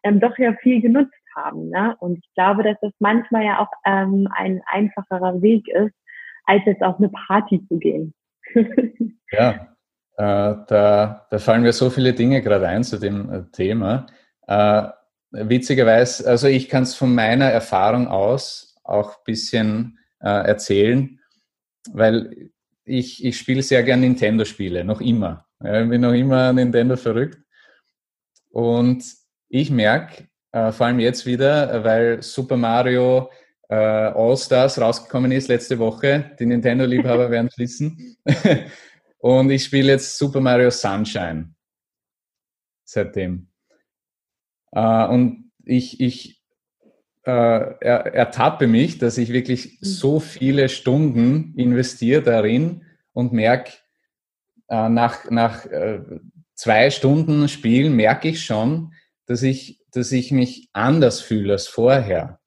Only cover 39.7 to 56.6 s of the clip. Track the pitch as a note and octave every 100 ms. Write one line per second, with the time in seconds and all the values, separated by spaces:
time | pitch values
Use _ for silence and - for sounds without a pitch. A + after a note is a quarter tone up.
39.7 | C#3 C3+ C3+ - - C#3+ C#3 C3 B2 B2
40.7 | A#2+ G#2 G2 G#2 G#2 F2 D#2+ E2 _ _
41.7 | _ _ _ _ _ _ _ _ _ _
42.7 | _ _ - G2 G2+ F#2 F2+ F2+ _ _
43.7 | _ _ _ _ _ _ _ _ _ _
44.7 | - A2+ A2+ G2+ B2 B2+ - - _ -
45.7 | B2+ B2 - B2+ - - _ _ _ _
46.7 | _ _ _ _ _ - B2 A#2 A2 -
47.7 | - - A#2+ - - A#2 - C#3 D#3+ C3
48.7 | A2+ C3+ - A#2+ A#2 A#2 B2 B2+ B2 -
49.7 | _ G3 F#3 C3+ D3+ - - C3 C#3+ C3+
50.7 | - B2+ C#3 D#3 A#2 A#2+ D3+ D#3+ - B2
51.7 | B2 B2 - A#2 D3 A#2+ A#2 G#2+ B2 E3
52.7 | F3+ - _ _ B2 B2 A#2 A2 B2+ -
53.7 | - _ _ _ _ _ _ _ _ _
54.7 | A2+ A2+ A#2 A#2+ - - A#2 A#2 - -
55.7 | D2+ G2+ G#2 - E2 - _ _ -